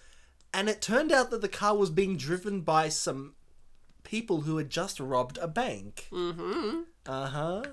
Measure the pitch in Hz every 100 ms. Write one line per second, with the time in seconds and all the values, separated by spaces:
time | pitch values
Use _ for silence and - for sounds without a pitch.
0 | - - - _ - 190 214 208 - 247
1 | 311 269 247 233 202 - 208 208 190 156
2 | 196 170 139 180 208 196 160 156 156 156
3 | 165 135 139 - - - - - - -
4 | - 226 226 160 151 156 139 165 190 -
5 | 131 127 131 - 165 190 247 104 101 -
6 | - 180 175 170 175 294 214 330 339 _
7 | 131 135 135 147 165 196 285